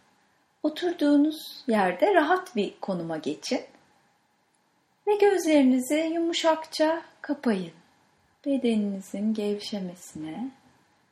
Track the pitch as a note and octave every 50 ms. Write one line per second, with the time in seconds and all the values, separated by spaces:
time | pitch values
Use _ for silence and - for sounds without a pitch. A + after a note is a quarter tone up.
0 | _ _ _ _ _ _ _ _ _ _ _ _ - D4 - - F4+ F4+ F4 -
1 | D4 C#4+ D4 C#4+ D4 D#4 D#4 - - - - - - B3 A3 D#4 C#4+ C#4 C4+ -
2 | D#4 G#4 F#4+ E4 D4 D#4 F#4 F#4 - - - G#3 F#3 - - - - G3+ F#3 E3+
3 | E3 E3 D#3+ D#3 - C#3+ D3+ - - - B3 - - - - _ _ _ _ _
4 | _ _ _ _ _ _ _ _ _ _ _ _ _ _ _ _ _ _ _ _
5 | _ G#4 G#4 G4+ G4+ G4+ F#4+ F4 E4 D#4 D4+ C#4+ C4 B3+ C4 B3+ B3 - D4 D#4
6 | E4 D#4+ E4 E4+ E4 E4+ E4+ - E4 D#4+ D#4+ D#4+ D#4+ - - - D4+ D#4 E4 E4
7 | - - _ _ - - C#4 - - A#3+ G#3 F#3 F3 D#3+ - - _ _ _ _
8 | _ _ _ _ _ _ _ _ - C#4+ C#4 B3 B3 A#3 A3 G#3+ G#3 G3+ G3 G3
9 | F#3+ - - G3 G#3+ A3 G#3+ G#3 G#3 G#3 G3+ G#3 - - A3 G3 F#3 F3 F3+ -
10 | - - - D#3 D#3 D#3 D#3+ F#3+ B3+ C4+ - _ _ _ _ _ _ _ _ _
11 | _ _